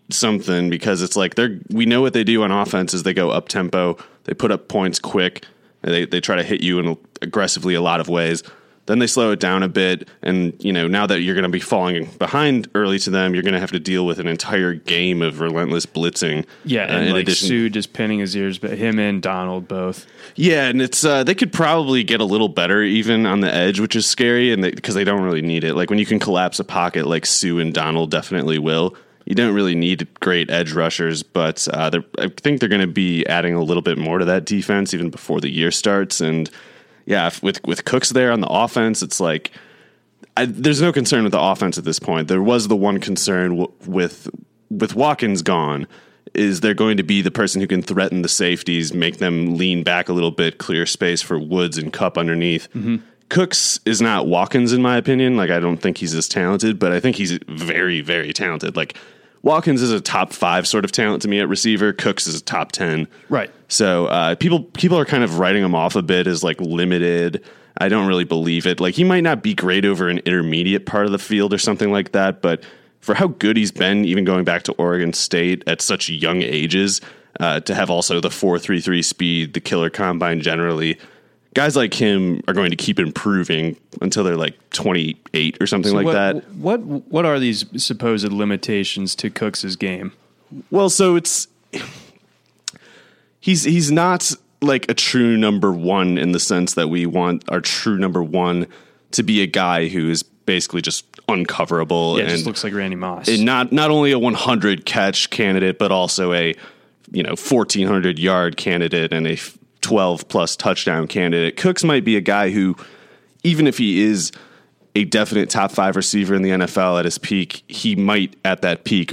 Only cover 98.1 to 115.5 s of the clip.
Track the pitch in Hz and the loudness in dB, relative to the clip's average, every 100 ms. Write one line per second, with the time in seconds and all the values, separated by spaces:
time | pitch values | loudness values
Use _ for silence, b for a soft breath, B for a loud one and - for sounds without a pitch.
98.1 | 90 82 90 90 87 85 B B B B | 0 0 0 0 0 -4 B B B B
99.1 | - 104 104 95 98 90 85 82 90 80 | -4 0 2 2 0 2 0 0 -2 -2
100.1 | 82 - _ - 90 - 87 80 - - | -2 -6 _ -4 -2 -2 -4 -4 -6 -10
101.1 | - - 98 85 - 85 85 80 85 82 | -10 -4 -2 -2 -2 -2 0 0 0 0
102.1 | 82 82 85 80 104 107 101 95 90 92 | 0 -2 -2 -4 -6 -6 -6 -6 -6 -8
103.1 | 90 - 113 110 127 123 143 151 151 143 | -6 0 2 2 2 2 2 2 4 4
104.1 | 131 120 107 127 117 101 90 - 117 98 | 2 2 0 0 2 2 0 -2 0 0
105.1 | 95 - - 104 95 92 90 101 95 90 | 0 -2 0 0 2 0 0 0 0 0
106.1 | - 90 87 85 78 B B B B - | -2 0 0 0 -2 B B B B -8
107.1 | 90 - - - 127 101 101 95 98 90 | -4 -4 -4 0 2 2 0 2 2 0
108.1 | 80 90 92 87 71 - 87 82 85 80 | 0 2 2 0 -2 -2 0 0 0 0
109.1 | 82 80 80 - - _ - - 107 92 | -2 -2 -4 -8 -16 _ -8 0 2 2
110.1 | 85 - 104 85 - 104 90 - 80 80 | -2 -2 -2 0 -2 -2 0 0 -2 -2
111.1 | 101 87 85 82 - 185 180 165 139 113 | 0 0 2 0 0 0 2 2 2 2
112.1 | 107 90 101 98 104 95 87 B B B | 2 2 2 2 2 0 0 B B B
113.1 | B B B 170 156 151 120 110 92 107 | B B B 0 4 4 2 2 4 4
114.1 | 104 80 - B B B B _ 104 95 | 2 -2 -8 B B B B _ -2 2
115.1 | 110 104 104 - | 0 2 0 0